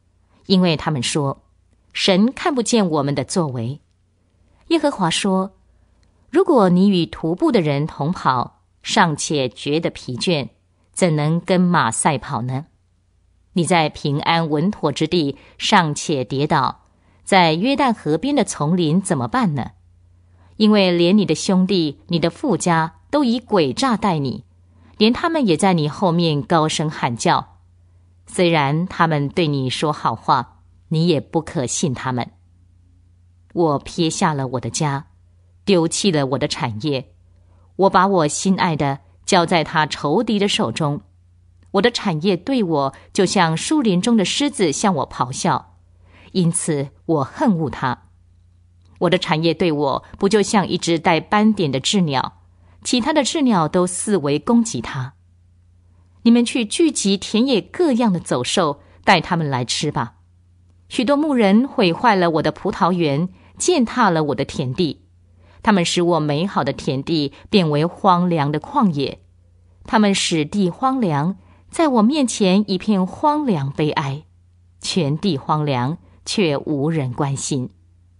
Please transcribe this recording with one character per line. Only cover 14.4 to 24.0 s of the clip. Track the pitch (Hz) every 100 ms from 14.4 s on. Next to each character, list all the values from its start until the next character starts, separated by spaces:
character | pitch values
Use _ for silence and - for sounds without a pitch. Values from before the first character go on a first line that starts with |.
| 165
稳 | 151 175
妥 | 214 156
之 | - 156
地 | 180 143 - - -
尚 | - 208 160
且 | 143 - 143
跌 | 127 135 147
倒， | 156 127 - _ _ _ _
在 | - 190 170
约 | 160 233
旦 | 277 269
河 | 220 151 160
边 | 269
的 | 285
丛 | 202 - 151 180
林 | 160 170
怎 | 190 151
么 | 120
办 | 247 214
呢？ | 143 - - _ _ _ _ _ _ _ -
因 | 214
为 | 214 185
连 | 175 175 214
你 |
的 | 165
兄 | 156 - 185 185
弟、 | 196 156 139 -
你 | 175
的 | 165
父 | 165 294 165
家 | 180 165 160 - _
都 | 294
以 | 262 240
诡 | - 202 143
诈 | 123 262
待 | 208